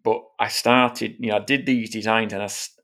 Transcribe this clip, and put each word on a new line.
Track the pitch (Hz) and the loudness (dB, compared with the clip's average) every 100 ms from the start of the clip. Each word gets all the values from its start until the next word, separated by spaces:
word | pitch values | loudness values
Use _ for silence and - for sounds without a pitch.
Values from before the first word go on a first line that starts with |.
But | 110 110 - - | -2 -2 -4 -4
I | 104 | -4
started, | - 120 123 123 - 113 - | 0 4 4 4 0 -8 -6
you | 117 | -2
know, | 104 | -2
I | |
did | 104 139 135 | 0 -2 2
these | 123 110 | 0 -2
designs | 113 110 113 104 | -4 0 0 0
and | 98 | -4
I | 101 | -6
s-, | - - _ | -8 -12 _